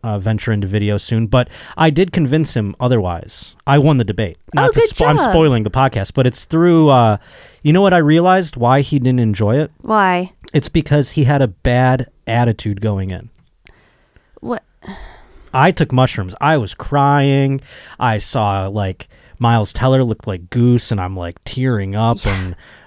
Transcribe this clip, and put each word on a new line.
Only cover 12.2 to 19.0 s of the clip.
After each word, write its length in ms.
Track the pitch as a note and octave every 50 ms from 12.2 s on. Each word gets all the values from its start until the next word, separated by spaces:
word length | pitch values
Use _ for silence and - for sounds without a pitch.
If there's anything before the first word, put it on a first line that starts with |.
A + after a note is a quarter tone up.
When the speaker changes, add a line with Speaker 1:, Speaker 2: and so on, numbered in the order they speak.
| _
Speaker 1:
attitude 540 | - A#2 A#2+ B2 A#2 G#2+ - - G#2 G2+ G2
going 300 | A2 A2 G2+ F#2+ F#2+ F#2+
in. 180 | F#2 F2+ - - - _ _ _ _ _ _ - _ _ _ _ _ _ _ _ _ _ _ _ _ -
Speaker 2:
What? 220 | - A#3+ A#3+ - - _ _ _ - - - - - - - - - - - - - - -
Speaker 1:
I 200 | B2+ C#3+ F#3 -
took 200 | - - - B2+
mushrooms. 420 | B2+ B2+ - - - F#2+ F#2 - -
I 160 | - D3+ D#3+ C#3
was 160 | G#2+ F#2 -
crying. 840 | - - - D3 C#3+ C#3 C#3 C#3+ C#3+ C#3 C#3 C3+ C#3 C#3 C3+ C#3 C3+ - - - - - - - -
I 200 | - A#2+ A2 G#2
saw, 500 | - - - B2+ G#2+ G2+ G2 G2 F#2+ G2
like, 400 | G2+ G#2 G2 F#2+ F#2 -